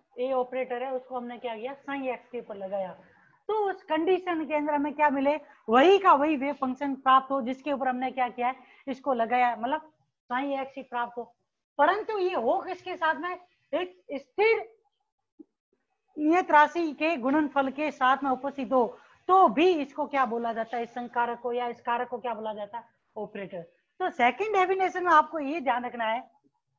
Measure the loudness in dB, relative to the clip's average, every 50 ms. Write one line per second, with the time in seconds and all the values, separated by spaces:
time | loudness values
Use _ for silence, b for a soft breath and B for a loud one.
0 | _ _ _ -6 -4 -2 0 -2 -2 -2 -4 -6 -6 -6 -6 -6 -6 -6 -6 -8
1 | -8 -8 -10 -10 -8 -10 -10 -10 -10 -10 -10 -10 -10 -12 -12 -12 -10 -10 -8 -6
2 | -6 -6 -6 -8 -10 _ -12 -12 -12 -12 -12 -12 -8 -6 -6 -6 -6 -6 -10 -14
3 | b b b b b b b b _ -4 -2 0 0 -2 -2 -6 -6 -4 -2 0
4 | 2 2 0 0 0 -4 -4 -4 -4 -2 -2 -2 -2 0 0 -2 -2 -2 0 2
5 | 2 2 2 2 2 0 0 0 -4 b b b b 2 4 6 8 8 6 6
6 | 8 6 6 6 6 2 0 -2 -2 -4 -4 -4 -4 -4 -4 -4 -4 -6 -6 -2
7 | 2 4 4 4 4 2 -2 -2 -2 -4 -6 -6 -4 -4 -4 -2 -2 -2 -2 -2
8 | -4 -4 -4 -2 -4 -4 -2 -2 -2 -2 -4 -6 b b b b b -8 -8 -4
9 | -2 0 0 0 0 2 2 2 2 2 0 -2 -2 -2 -4 -4 -6 -10 _ _
10 | _ _ _ _ _ -6 -4 -4 -2 -2 -4 -4 -6 -8 -12 -14 -12 -8 -6 -6
11 | -6 -6 -6 -10 -12 -12 _ _ _ _ _ _ _ _ _ 4 4 4 4 2
12 | -2 -4 -2 -2 -2 0 0 0 2 2 0 0 -2 -4 -10 -10 -10 -10 -4 0
13 | 0 0 0 0 -4 -8 -8 -10 -12 _ _ _ _ _ -4 -4 -4 -6 -8 _
14 | _ -12 -10 -10 -10 _ _ 2 4 4 4 2 0 -6 -16 _ _ _ _ _
15 | _ _ _ _ _ _ _ -20 -20 _ _ _ _ _ _ _ _ _ _ _
16 | _ _ _ -2 2 2 2 2 4 6 6 8 8 6 4 0 -4 -4 -2 -2
17 | -2 -2 0 0 0 0 2 2 0 2 0 0 0 0 -2 -4 -4 -4 -2 0
18 | 2 2 2 2 0 -2 -2 -2 -4 -6 -6 -6 -4 0 2 2 2 2 B B
19 | B B B B _ 4 6 6 6 6 6 4 4 4 4 2 -2 -6 -6 -6
20 | -6 -2 0 0 0 0 -2 -4 -4 -4 -4 -6 -6 -6 -6 -6 -8 -8 -8 -12
21 | -12 -6 -2 -2 -2 -2 -4 -6 -6 -6 -4 -4 -4 -6 -8 -8 -4 -4 -2 -2
22 | -4 -6 -8 -8 -8 -8 -8 -8 -8 -8 -8 -10 -10 -12 -12 -14 -16 _ _ _
23 | _ _ _ -12 -12 -12 -10 -12 -12 -12 -12 -14 -14 -16 _ _ _ _ _ -6
24 | -6 -4 0 2 2 2 2 0 -2 -2 0 2 2 2 2 0 0 -2 -2 -2
25 | 2 4 4 4 4 2 -2 -6 -6 -6 -6 -4 -2 -2 -2 -2 -4 -6 -6 -4
26 | -4 -4 -4 -4 -6 -12 _ _ _ _ _ _ _ _ _